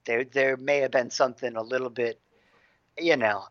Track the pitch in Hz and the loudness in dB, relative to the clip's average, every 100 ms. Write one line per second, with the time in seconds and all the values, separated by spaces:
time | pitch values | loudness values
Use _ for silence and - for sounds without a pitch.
0 | - 117 131 135 135 131 135 143 131 131 | -2 -2 0 2 2 0 0 0 2 0
1 | 120 - 131 120 123 113 113 127 127 117 | -2 0 0 0 -6 -6 -4 -4 -4 -4
2 | 117 - _ _ _ _ _ _ _ - | -4 -6 _ _ _ _ _ _ _ -4
3 | 165 143 110 98 - | 0 2 2 0 -2